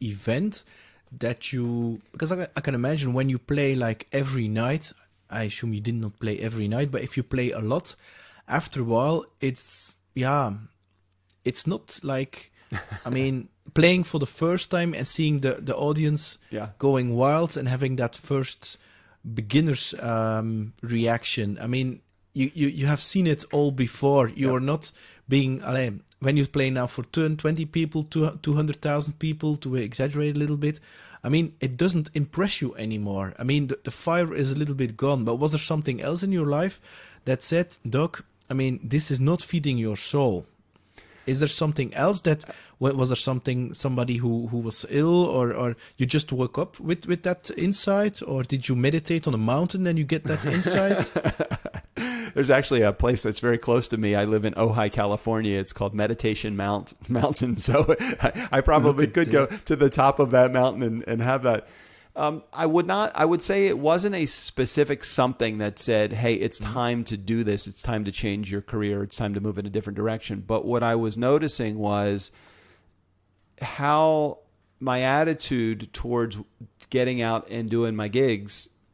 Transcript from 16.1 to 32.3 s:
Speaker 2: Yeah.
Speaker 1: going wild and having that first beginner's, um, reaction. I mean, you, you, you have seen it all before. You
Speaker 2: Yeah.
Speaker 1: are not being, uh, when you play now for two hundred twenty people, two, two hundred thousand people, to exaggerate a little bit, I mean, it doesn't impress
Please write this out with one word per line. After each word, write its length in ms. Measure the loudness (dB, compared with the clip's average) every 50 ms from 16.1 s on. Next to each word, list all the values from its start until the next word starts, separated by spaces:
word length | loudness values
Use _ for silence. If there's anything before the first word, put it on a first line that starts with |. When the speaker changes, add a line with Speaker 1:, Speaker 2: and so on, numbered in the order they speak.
| 2 0 -2 -4 -8 -12 _ _
Speaker 2:
Yeah. 200 | -8 -8 -8 -8 -6 -2
Speaker 1:
going 360 | 2 2 2 2 2 0 2
wild 420 | 2 4 4 4 2 2 0 -2
and 120 | -4 -2 -2
having 280 | 0 0 0 -2 0
that 200 | 0 -2 -4 -4
first 640 | -8 -6 -2 -2 -2 -2 -4 -8 -10 -10 -10 -12 -12 _ _ _ _ _ _ _ _ -12 -8 -6
beginner's, 600 | -6 -4 2 2 4 4 4 2 0 -2 -6 -8 -6
um, 720 | -4 -2 0 0 0 0 0 -2 -2 -2 -4 -4 -6 -8 -10 -12 -6
reaction. 760 | -2 0 0 2 2 2 0 0 -4 -4 -2 -2 -4 -4 -4
I 60 | -4
mean, 340 | -4 -2 -2 -2 -2 -4 -8 -12 _ _ _ _ _ _
you, 160 | -2 0 0 0
you, 140 | 0 0 0
you 180 | 0 0 2
have 140 | 2 2 2
seen 260 | 0 0 0 2 2
it 180 | 2 2 0 -2 -2 0
all 180 | 2 2 2
before. 580 | 2 0 0 -2 0 0 2 4 6 6 4 2
You 200 | 0 0 0 0
Speaker 2:
Yeah. 60 | 2
Speaker 1:
are 40 | 0
not 300 | 0 0 -2 -4 -4 -10 -16 -18 -20 -20 -20 -20 _ 2
being, 340 | 2 4 4 2 0 -2 -4
uh, 280 | -2 -2 0 -2 -2 -4 -8 -12 _ _ _
when 160 | 0 2 4
you 100 | 4 2
play 240 | 2 2 0 2 2
now 160 | 2 0 -2
for 160 | -4 -4 -8 -10
two 180 | -4 -2 0 0
hundred 180 | 0 0 0
twenty 240 | 0 0 0 0 -2
people, 380 | -2 0 0 0 0 -2 -4 -4
two, 260 | -2 0 0 0 0 0 -2 -2
two 120 | 0 2
hundred 260 | 2 2 0 -2 -2
thousand 380 | -2 -2 0 0 -2 -4 -6 -4
people, 380 | -4 -4 -4 -2 -2 -2 -2
to 180 | -2 -2 -4 -2
exaggerate 600 | -2 -2 -4 -2 -2 -2 -2 0 0 0 0 0
a 20 | 0
little 180 | 0 0 0
bit, 220 | 0 0 -2 -2 -4 -8 -20 -20 -20 -20 -20 -20 -8 -2
I 40 | 2
mean, 260 | 2 2 2 0 -2 -4
it 160 | -4 -4 0
doesn't 340 | 2 2 2 4 2 0 0 -2
impress 460 | -2 -2 -2